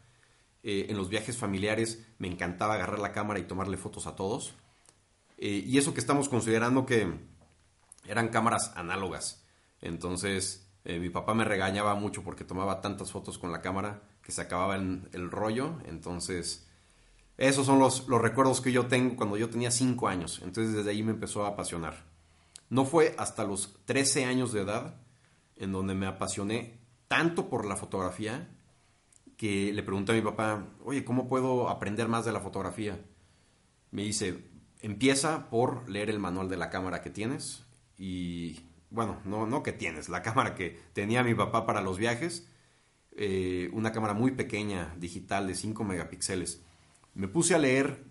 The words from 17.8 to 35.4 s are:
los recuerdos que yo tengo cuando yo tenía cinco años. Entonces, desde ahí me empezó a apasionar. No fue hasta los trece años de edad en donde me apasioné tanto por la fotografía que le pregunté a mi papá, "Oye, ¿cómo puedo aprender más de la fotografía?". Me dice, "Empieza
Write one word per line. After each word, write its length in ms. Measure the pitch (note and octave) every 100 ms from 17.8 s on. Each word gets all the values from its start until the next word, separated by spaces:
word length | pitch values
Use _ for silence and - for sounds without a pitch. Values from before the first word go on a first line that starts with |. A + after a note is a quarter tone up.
| C3 - B2+
los 120 | A#2+
recuerdos 400 | A2+ A#2+ C3+ B2+
que 120 | B2+
yo 140 | B2 A#2+
tengo 280 | B2 B2+
cuando 220 | A#2+ G#2+ G#2
yo 120 | A#2
tenía 200 | A#2 A#2+
cinco 380 | A#2+ C3 B2 A2
años. 320 | F#2 D#2+ -
Entonces, 320 | F2+ G2 A2+
desde 160 | G#2+ G2+
ahí 140 | G#2
me 80 | A2
empezó 320 | G#2 G2+ G#2
a 60 | G2+
apasionar. 540 | G2+ F2+ E2+ D#2+ - - - _ _ _ - -
No 140 | A#2+
fue 300 | C3+ E3 E3 -
hasta 260 | G#2 -
los 340 | G#2 G2 - -
trece 400 | - B2 C3+ D3
años 280 | B2+ B2+ B2
de 100 | G#2
edad 340 | F#2+ A2 D3 - - _ _ _ _ -
en 140 | G2
donde 240 | F#2+ F#2+
me 120 | F#2+ F#2+
apasioné 800 | F#2 G2 - G2+ A#2 - - - _ -
tanto 400 | B2 E3 E3+ -
por 160 | A#2+
la 120 | G2+ F#2+
fotografía 760 | - G2 F2+ F2+ G#2+ C3 F3 - _ _ _ _ _ _ - -
que 360 | G#2+ G2 G2+
le 100 | G2+
pregunté 300 | G2 F#2+ G2
a 20 |
mi 80 | A2+
papá, 440 | G#2+ G2+ A2 G#2+ F#2 -
"Oye, 200 | - C#3
¿cómo 240 | B2+ B2+ B2+
puedo 400 | C3 C3 B2+ G2+
aprender 400 | G2 G2 G#2+ A2+
más 160 | A#2
de 80 | A2+
la 80 | G#2
fotografía?". 600 | F#2+ G2 F#2+ F2+ G#2 G2+ - - _ _ _ _ _ _ _
Me 120 | G2+
dice, 420 | G#2 G#2 G2 F2 - - - -
"Empieza 680 | G#2+ G2+ C3 - E3 D#3